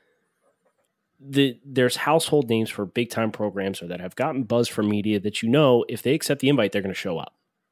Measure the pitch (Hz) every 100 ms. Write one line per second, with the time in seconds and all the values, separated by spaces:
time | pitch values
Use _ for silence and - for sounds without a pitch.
0 | _ _ _ _ _ _ _ _ _ _
1 | _ _ 139 139 139 117 139 131 123 -
2 | 147 160 - 147 113 113 110 - 98 123
3 | 120 117 113 104 104 95 98 95 87 87
4 | 92 - 147 139 113 120 117 - 104 104
5 | 107 104 104 - 117 143 139 120 - 120
6 | 123 160 - 139 131 139 101 104 95 90
7 | 98 80 - _ _ _ _